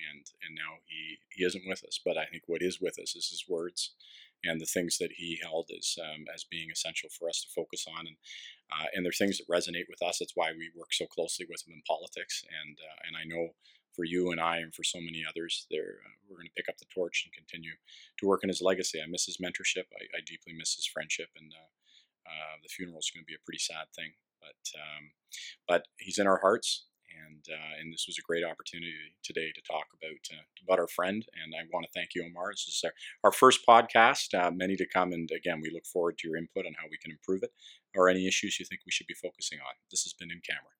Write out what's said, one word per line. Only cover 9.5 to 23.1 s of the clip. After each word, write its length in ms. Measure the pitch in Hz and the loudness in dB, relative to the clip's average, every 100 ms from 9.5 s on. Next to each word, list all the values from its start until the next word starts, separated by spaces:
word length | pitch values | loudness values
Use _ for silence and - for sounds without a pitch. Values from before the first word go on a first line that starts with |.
resonate 360 | 87 82 87 90 | 0 0 -4 -6
with 140 | 85 | -4
us. 160 | 87 - | -2 -2
That's 160 | 90 | -4
why 160 | - 80 | 0 -2
we 200 | 82 82 | -2 -10
work 180 | 85 82 | -14 -4
so 140 | - 85 | -4 -4
closely 400 | - 82 - 85 | -4 -4 -4 -8
with 140 | 82 82 | -12 -14
him 80 | |
in 80 | 80 - | -16 -6
politics. 560 | 78 90 - 87 - 82 | -6 -6 -12 -8 -8 -8
And, 320 | 80 76 76 | -14 -14 -16
uh, 200 | 80 78 85 | -20 -16 -14
and 80 | |
I 80 | 80 80 | -12 -8
know 280 | 82 82 - - - _ | -4 -4 -6 -20 -20 _
for 100 | - | -6
you 260 | 82 90 90 | -2 0 2
and 100 | 82 | 2
I 180 | 82 85 | 0 0
and 160 | 82 | -4
for 80 | - | -4
so 160 | 82 90 | -4 -4
many 240 | 82 82 | -8 -6
others, 440 | 78 82 85 - - | -6 -6 -6 -6 -4
there, 320 | 78 90 - | -6 -6 -10
uh, 120 | 101 104 _ | -20 -20 _
we're 120 | 90 | -18
gonna 180 | 85 - | -12 -8
pick 120 | - | -8
up 100 | - | -8
the 120 | - | -10
torch 320 | 92 87 - - | -4 -2 -2 -4
and 80 | |
continue 400 | - - 85 82 80 - - - - | -12 -16 -14 -12 -14 -18 -20 -18 -2
to 80 | 98 | 2
work 160 | 95 | 4
in 60 | 95 | 2
his 140 | 87 | 2
legacy. 360 | 90 92 90 80 | 4 4 0 -4
I 40 | 78 | -6
miss 200 | 87 - | -4 -4
his 120 | 87 | -4
mentorship. 480 | 90 87 95 92 90 | -6 -2 -2 -2 -4
I, 160 | - - 82 | -12 -10 -10
I 20 | 80 | -10
deeply 280 | 82 - | -16 -16
miss 200 | 82 80 | -8 -4
his 120 | - - | -4 -4
friendship. 440 | - 78 - 82 78 | -6 -6 -6 -6 -14
And, 160 | 78 | -20
uh, 160 | 80 80 _ _ - _ _ 90 | -20 -20 _ _ -20 _ _ -14
uh, 280 | 80 78 78 | -12 -12 -14
the 60 | 78 | -16
funeral 300 | - 90 80 | -12 -10 -6
is 120 | 76 | -8